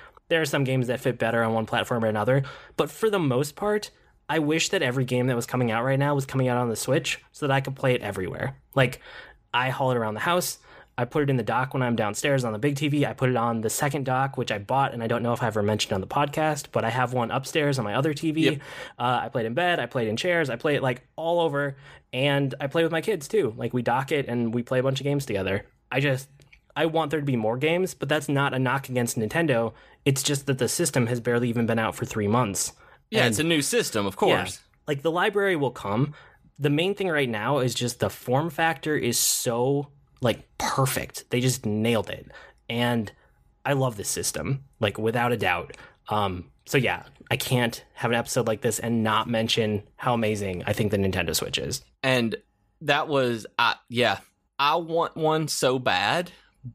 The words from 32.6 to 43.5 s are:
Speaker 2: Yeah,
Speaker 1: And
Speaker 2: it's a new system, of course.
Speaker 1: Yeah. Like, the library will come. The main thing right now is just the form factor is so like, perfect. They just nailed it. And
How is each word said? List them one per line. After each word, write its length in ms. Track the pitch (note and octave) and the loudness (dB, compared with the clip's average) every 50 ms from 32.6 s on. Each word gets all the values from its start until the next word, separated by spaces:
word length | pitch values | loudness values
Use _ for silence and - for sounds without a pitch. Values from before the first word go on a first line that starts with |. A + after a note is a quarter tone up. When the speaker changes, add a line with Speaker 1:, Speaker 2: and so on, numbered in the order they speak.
| - - - _ - - - - _ - | -4 -6 -8 _ -20 -20 -20 -20 _ -2
Speaker 2:
Yeah, 140 | A3 A3 E3 | 2 2 4
Speaker 1:
And 80 | A#2+ A2 | 4 4
Speaker 2:
it's 80 | G2+ | 2
a 40 | D3+ | 2
new 180 | E3 E3+ D3+ C#3 | 2 2 2 2
system, 440 | - - B3 G3+ - - A2+ G2+ | 2 2 0 0 0 0 0 0
of 80 | G2 G2 | 0 0
course. 460 | - G#3+ F3+ E3+ G#2 F2+ F2+ - - | 2 4 4 4 4 2 -2 -8 -12
Speaker 1:
Yeah. 240 | - _ _ _ _ | -16 _ _ _ _
Like, 160 | - D3+ C#3+ - | -6 -4 -2 0
the 80 | E3 | 0
library 460 | D#3+ F3 F#3 G#3+ G3 G3+ G3 G3 F#3 | 0 2 2 2 2 2 2 2 2
will 160 | D#3 C#3 B2 - | 2 0 -2 -2
come. 420 | - - G2+ G2+ A2+ C#3 D3 D3 - - - - _ _ - _ | -4 -4 -2 0 2 0 0 -2 -8 -20 -20 -20 _ _ -20 _
The 140 | - C#3 D3 | -4 -2 0
main 240 | C#3+ D3 E3+ F#3+ G3+ | 2 2 0 0 -2
thing 140 | - G3 F#3 | -2 -2 0
right 200 | D#3+ D3 C#3 A#2+ | 0 0 0 0
now 300 | A2+ G#2+ G#2+ B2 C#3+ C#3 | 0 -2 0 0 2 2
is 160 | B2+ B2+ A2+ | 2 0 0
just 240 | - B2 A#2+ - - | -2 -2 -4 -2 -2
the 120 | A#2 G2 | -2 -2
form 380 | - - - - B2 C3+ D#3 E3+ | -2 -4 -4 0 0 0 0 0
factor 480 | - - E3 D#3+ D#3+ - - D#3 D3+ | -2 0 0 0 0 -2 -2 -2 -2
is 220 | C3+ - A#2+ A#2 - | 0 0 0 0 0
so 720 | - - - - - B2 A#2 A#2 B2 C3 C#3 C#3+ C#3+ - - _ _ _ _ - C3 | 2 0 0 0 -2 -2 0 0 2 2 0 0 -2 -6 -12 _ _ _ _ -2 0
like, 240 | A#2+ G#2 - - _ _ - | 0 0 0 -4 _ _ -6
perfect. 720 | - - - - C3+ C3 - - - - - - - - | -4 -2 0 2 2 2 0 -2 -6 -8 -12 -14 -8 -4
They 100 | - B2 | -2 0
just 240 | B2 C3 B2+ - - | 2 2 0 0 -2
nailed 460 | G#2+ G#2 G#2+ A2 A#2 A#2 G#2+ G2 - | -2 0 0 2 2 2 2 0 -2
it. 160 | - - - - - - - - - _ _ - | -6 -12 -12 -16 -20 -20 -20 -20 -20 _ _ -6
And 440 | A#2 A#2 A#2+ B2 B2 A#2 G#2+ - - _ _ _ _ _ _ _ | -2 0 2 2 2 0 -2 -4 -8 _ _ _ _ _ _ _